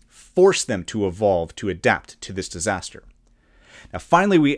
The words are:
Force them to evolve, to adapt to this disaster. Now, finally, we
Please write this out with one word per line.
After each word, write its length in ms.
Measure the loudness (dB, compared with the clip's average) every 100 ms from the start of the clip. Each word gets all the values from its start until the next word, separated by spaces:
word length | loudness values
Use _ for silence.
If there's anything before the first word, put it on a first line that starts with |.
| _
Force 560 | _ -6 2 4 4
them 220 | -2 -6 -6
to 200 | -4 -4
evolve, 480 | 0 0 0 -2 -8
to 100 | -8
adapt 520 | -2 0 0 -4 -20
to 100 | -14
this 160 | -10 -10
disaster. 560 | -6 -6 -6 -8 -20 -20 _ _ _ _ _ _ -20 -14
Now, 80 | -12
finally, 380 | 0 2 4 4
we 180 | 4